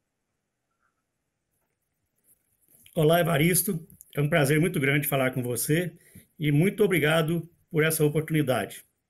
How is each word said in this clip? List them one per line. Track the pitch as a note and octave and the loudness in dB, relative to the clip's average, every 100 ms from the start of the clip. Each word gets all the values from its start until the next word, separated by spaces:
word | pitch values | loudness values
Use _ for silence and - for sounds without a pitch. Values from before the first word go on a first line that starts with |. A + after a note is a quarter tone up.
| _ _ _ _ _ _ _ _ _ _ _ _ _ _ _ _ _ _ _ _ _ _ _ _ _ _ _ _ - | _ _ _ _ _ _ _ _ _ _ _ _ _ _ _ _ _ _ _ _ _ _ _ _ _ _ _ _ -8
Olá, | - D#3 E3+ | 0 4 4
Evaristo. | E3 D3+ E3 F3 - E3+ - - - | 2 2 2 0 -2 -6 -10 -20 -10
É | - | -4
um | D3 | 0
prazer | E3 C#3 D#3 | 2 2 2
muito | F3+ E3+ | 0 0
grande | C3+ D3 D3 | 0 0 0
falar | C#3+ C3 | -2 -2
com | C3 | -2
você | A#2+ A#2+ - D#3 F3 - _ - - - | -4 -4 -2 -2 -2 -8 _ -20 -20 -6
e | D3+ | 0
muito | C#3+ F#3 G3+ | 2 2 2
obrigado | G#3 F3+ D3 E3 D#3 E3+ - _ _ | 0 2 2 0 0 -4 -6 _ _
por | D#3+ | -2
essa | D#3 D#3+ | 0 0
oportunidade. | D3+ D#3 D#3 D#3 C3 A#2+ G2 - - _ | 0 0 -2 -2 0 -2 -4 -10 -20 _